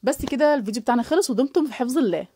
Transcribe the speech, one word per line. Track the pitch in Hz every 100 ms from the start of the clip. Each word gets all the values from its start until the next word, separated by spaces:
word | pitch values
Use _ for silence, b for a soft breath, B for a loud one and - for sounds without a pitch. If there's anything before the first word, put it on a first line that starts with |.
بس | 214 262
كده | 277 269 294
الفيديو | 285 208 220
بتاعنا | 220 247
خلص، | 233 330 381
ودمتم | 220 277 370 302
في |
حفظ | - 240 262
الله. | 240 165 185